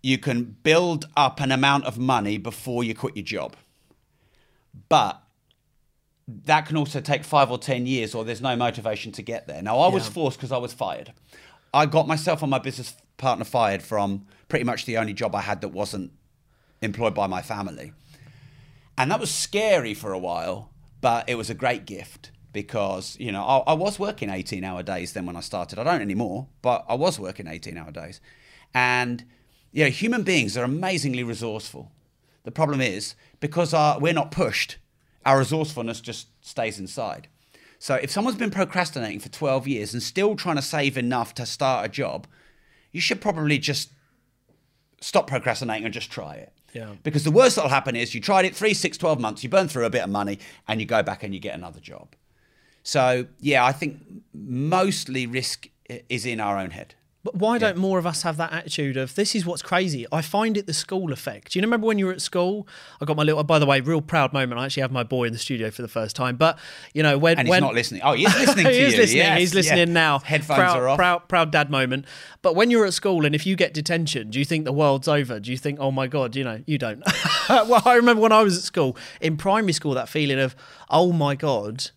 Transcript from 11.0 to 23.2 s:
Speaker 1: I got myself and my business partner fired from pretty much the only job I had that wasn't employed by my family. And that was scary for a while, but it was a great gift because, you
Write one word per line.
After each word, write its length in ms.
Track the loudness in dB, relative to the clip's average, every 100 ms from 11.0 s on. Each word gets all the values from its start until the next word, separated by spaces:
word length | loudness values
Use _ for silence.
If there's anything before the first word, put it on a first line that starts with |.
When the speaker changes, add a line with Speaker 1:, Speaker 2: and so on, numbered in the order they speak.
| -12 -20 _ -20 -20 _ _
Speaker 1:
I 120 | 2 4
got 220 | 2 2
myself 340 | 0 0 0
and 80 | 0
my 100 | -2
business 360 | -2 -10 -14 -16 _ -4
partner 280 | -2 -2 -2
fired 380 | 0 2 0
from 420 | -2 -2 0 -2 -8 _ _
pretty 160 | -2 -2
much 200 | -4 -4
the 120 | -2
only 160 | -2
job 220 | -4 -4 -4
I 60 |
had 200 | -4 -6
that 80 | -6
wasn't 420 | -6 -6 -6 -10 _ _ _ _ _ _ _
employed 320 | -8 -2 -2
by 140 | 0 -2
my 140 | -4
family. 520 | -6 -8 -8 -12 -18 -20 _ -20 -20 -20 -20 -20 -20 -20 _ -2
And 120 | 0
that 80 | 0
was 120 | -4
scary 640 | -6 -4 -2 2 2 0
for 200 | -8 -8
a 60 | -6
while, 520 | -6 -4 -6 -8 -12 -20 -20 -2
but 280 | 0 0 -2
it 60 | -6
was 140 | -6
a 40 |
great 320 | -4 -4 -4 -8
gift 460 | -16 -16 -20 -20 -20 -14
because, 640 | -12 -6 -4 -2 -4 -8
you 120 | -12